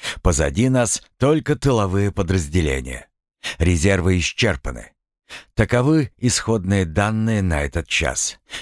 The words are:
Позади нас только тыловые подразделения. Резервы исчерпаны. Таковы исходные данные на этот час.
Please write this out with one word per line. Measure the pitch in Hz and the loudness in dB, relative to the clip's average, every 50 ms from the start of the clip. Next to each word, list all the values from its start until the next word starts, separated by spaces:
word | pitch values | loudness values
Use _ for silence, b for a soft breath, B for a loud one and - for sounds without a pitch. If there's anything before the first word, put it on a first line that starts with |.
| B B B B | B B B B
Позади | - 95 82 78 76 71 69 90 120 131 | 2 2 2 4 0 0 2 2 2 2
нас | 131 127 120 107 - - - _ _ | 4 2 2 0 -2 -6 -8 _ _
только | _ 123 143 156 156 - - 151 | _ 2 2 2 2 0 -2 -4
тыловые | - - 139 127 110 101 92 92 98 101 101 | 0 2 2 2 2 2 0 0 0 0 0
подразделения. | 95 - 95 82 92 92 80 71 78 90 80 73 67 67 62 64 64 60 - _ _ _ _ _ _ B B B B | -2 -2 -2 0 0 0 0 0 0 0 2 2 -2 -2 -4 -8 -12 -14 -14 _ _ _ _ _ _ B B B B
Резервы | B 85 87 90 78 76 101 98 92 82 95 92 90 | B 2 2 2 4 4 2 2 4 2 2 0 2
исчерпаны. | 80 - - - 120 107 - - - - 64 57 52 - _ _ _ _ _ _ _ B B B B B _ | 0 -4 -2 -2 0 0 -2 -2 -6 -10 -10 -10 -16 -18 _ _ _ _ _ _ _ B B B B B _
Таковы | - 110 - 120 120 123 143 160 160 139 - - | -2 0 2 2 2 2 4 2 2 0 -2 -6
исходные | _ 120 123 - - - - 113 110 90 92 101 98 92 | _ 0 0 0 0 0 0 -2 -2 0 0 0 0 0
данные | 82 78 104 101 107 110 110 110 113 110 104 | 0 0 -2 -2 0 -2 -2 -2 0 0 0
на | 95 90 80 71 | 0 0 0 -2
этот | 71 73 - 85 78 | -2 -4 -4 -6 -6
час. | - - - 80 65 65 - - - - - _ B B B | -4 -4 -2 -2 -2 -2 -4 -6 -6 -8 -12 _ B B B